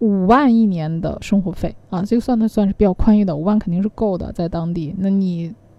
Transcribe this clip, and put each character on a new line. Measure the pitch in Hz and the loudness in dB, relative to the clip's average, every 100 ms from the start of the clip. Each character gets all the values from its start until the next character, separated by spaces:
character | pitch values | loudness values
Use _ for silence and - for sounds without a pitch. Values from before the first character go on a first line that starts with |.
五 | 226 196 185 | 0 2 4
万 | 254 277 | 4 4
一 | 226 214 | 4 2
年 | 175 156 165 | 0 -4 -4
的 | 156 147 | -6 -6
生 | - 202 | -2 0
活 | 185 | 0
费 | - 165 - - | -4 -6 -8 -8
啊， | 180 | -6
这 | 202 233 | -2 -2
个 | |
算 | 240 233 | 0 0
的 | 220 | 0
算 | - 202 | 0 0
是 | |
比 | - | 2
较 | 202 | 0
宽 | 180 - 208 | 2 4 4
裕 | |
的， | 196 | 2
五 | 151 | -2
万 | 175 214 | 0 0
肯 | 185 | 0
定 | 175 | -2
是 | 214 - | -2 -2
够 | 214 175 | -2 -2
的， | - | -6
在 | - 170 | -6 -4
当 | 170 165 | -4 -4
地。 | 170 151 190 | -4 -6 -4
那 | 196 | 0
你 | 196 185 170 170 - _ | 0 0 -4 -8 -12 _